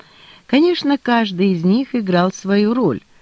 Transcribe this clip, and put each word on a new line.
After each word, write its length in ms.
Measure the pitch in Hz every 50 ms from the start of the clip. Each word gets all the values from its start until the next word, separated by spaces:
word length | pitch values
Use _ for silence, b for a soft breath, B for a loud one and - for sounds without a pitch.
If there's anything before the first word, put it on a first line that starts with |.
| B B B B B B B B B
Конечно, 520 | - - 277 320 349 349 - - 277 285 269
каждый 540 | - 247 240 233 226 202 185 175 196 196
из 120 | 185 170 165
них 300 | 180 196 247 277 - -
играл 380 | 240 214 185 180 175 180 190
свою 420 | - - - 190 202 202 208 214 240
роль, 260 | 262 240 160 113 90 - B B B